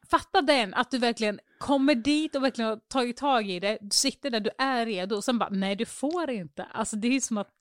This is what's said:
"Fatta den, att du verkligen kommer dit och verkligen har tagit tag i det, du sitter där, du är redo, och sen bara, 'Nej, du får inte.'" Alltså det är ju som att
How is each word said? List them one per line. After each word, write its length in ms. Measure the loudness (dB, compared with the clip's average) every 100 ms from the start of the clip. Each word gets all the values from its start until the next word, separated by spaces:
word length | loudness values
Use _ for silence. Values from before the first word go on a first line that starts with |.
| -2
"Fatta 320 | -2 2 2
den, 320 | 4 4 2
att 160 | -2 -2
du 80 | 0
verkligen 400 | 0 0 -2 -2 -10 -8
kommer 360 | 0 4 4
dit 420 | 4 2 2 0 0
och 80 |
verkligen 260 | 0 0 -2
har 60 | -4
tagit 400 | -4 -2 -2 -2
tag 340 | 0 2 0
i 100 | -2
det, 180 | -2 -4
du 100 | -2
sitter 400 | 0 0 -2 -4
där, 100 | -2
du 100 | -2 -2
är 280 | 0 0 -2
redo, 300 | -2 -2 -2
och 80 |
sen 140 | 0 0
bara, 100 | 0
'Nej, 260 | -2 -2 -2
du 80 | -6
får 440 | -4 -4 -2 -4
inte.'" 360 | -6 -8 -12 -10
Alltså 240 | -6 -6 -2
det 120 | 0
är 40 |
ju 80 | 0
som 180 | 0 -4
att 100 | -6 _